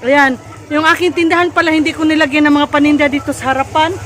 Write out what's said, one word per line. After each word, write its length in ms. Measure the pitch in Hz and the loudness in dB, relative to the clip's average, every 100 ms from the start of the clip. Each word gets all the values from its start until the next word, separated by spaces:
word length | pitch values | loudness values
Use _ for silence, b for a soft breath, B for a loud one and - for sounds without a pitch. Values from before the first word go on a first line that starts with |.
Ayan, 320 | 233 285 269 247 - - - | 2 2 2 0 -10 -20 -6
yung 160 | 294 | -2
aking 320 | 320 330 349 311 | 0 2 0 0
tindahan 320 | 330 339 349 | 0 2 0
pala, 240 | 359 330 | 0 0
hindi 240 | 311 311 302 | 0 0 0
ko 80 | |
nilagyan 480 | 311 311 302 302 294 | 0 2 0 2 2
ng 80 | 294 | 2
mga 80 | 285 | 2
paninda 400 | 294 294 294 285 | 2 2 2 2
dito 240 | 285 285 | -2 -4
sa 240 | 277 262 262 | -6 -4 -2
harapan 400 | 269 311 320 370 | -2 0 -2 -4